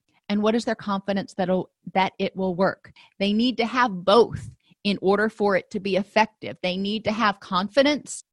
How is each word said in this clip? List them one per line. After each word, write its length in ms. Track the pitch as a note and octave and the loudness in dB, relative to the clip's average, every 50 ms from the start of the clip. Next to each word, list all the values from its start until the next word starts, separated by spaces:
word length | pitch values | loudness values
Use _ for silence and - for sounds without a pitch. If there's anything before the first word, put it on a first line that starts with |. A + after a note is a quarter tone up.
| _ _ _ _ _ - | _ _ _ _ _ -4
And 120 | G#3 G#3 | -2 0
what 120 | G#3 G#3+ A3 | 2 2 0
is 100 | A#3+ A3 | 0 -2
their 100 | A#3+ A3 | -2 -6
confidence 600 | - - G#3 G3 G3 - - G3 G3 F3+ - - | -6 -4 -6 -6 -4 -4 -4 -4 -4 -4 -6 -4
that 160 | - F#3 F3 | -4 -2 0
it'll, 180 | F#3 F#3 D#3+ - _ _ _ F3+ | 0 -2 -2 -6 _ _ _ -4
that 220 | - F#3+ F#3 - - - | -2 -2 -2 -2 -2 -4
it 160 | F#3+ - - | -6 -6 -4
will 200 | F3+ F#3+ F#3 F3 | -4 -4 -4 0
work? 380 | E3+ G3 E3 - - _ - _ - - _ _ _ | 0 0 0 0 -4 _ -20 _ -20 -20 _ _ _
They 160 | G3 G3+ G#3 | -2 0 0
need 240 | G#3+ A#3 B3+ A3 A3+ | 2 0 0 0 -2
to 80 | A3+ | -4
have 400 | A3 A#3 C4 A#3+ A3+ F#3+ F3+ F3 | -2 0 0 0 0 -2 -2 2
both 420 | F#3 G3+ A#3+ G#3+ - - - - - - _ _ _ _ _ | 4 6 6 6 4 0 -10 -12 -16 -18 _ _ _ _ _
in 160 | - G3+ G3 - | -4 -2 -2 0
order 260 | - F#3+ G3+ G3+ G#3+ A3 | 2 2 2 2 0 -2
for 260 | - - G#3 G3+ G3 | -2 0 0 2 2
it 140 | F3 - _ | 0 -2 _
to 80 | - G#3 | -8 -6
be 160 | F#3 G3+ F#3 | -4 0 0
effective. 600 | F3+ G3+ - _ G#3+ G#3+ - _ _ - G#2 A#2 - | 0 -2 0 _ 2 2 2 _ _ -12 -12 -10 -6
They 160 | - F3+ F3+ F#3+ | -6 -4 -4 -2
need 260 | G3 G3+ G#3+ A3 - | -4 -4 -4 -2 -2
to 80 | G3 | -4
have 280 | G#3+ G#3 A#3 G#3 G3 - | -2 0 0 0 0 -2
confidence 840 | - - G3 F3+ G3 G#3 - C#4+ C4+ D4 D4+ B3+ - - - - - _ | -8 -4 -2 -2 -2 0 2 2 4 4 2 0 -4 -10 -16 -16 -16 _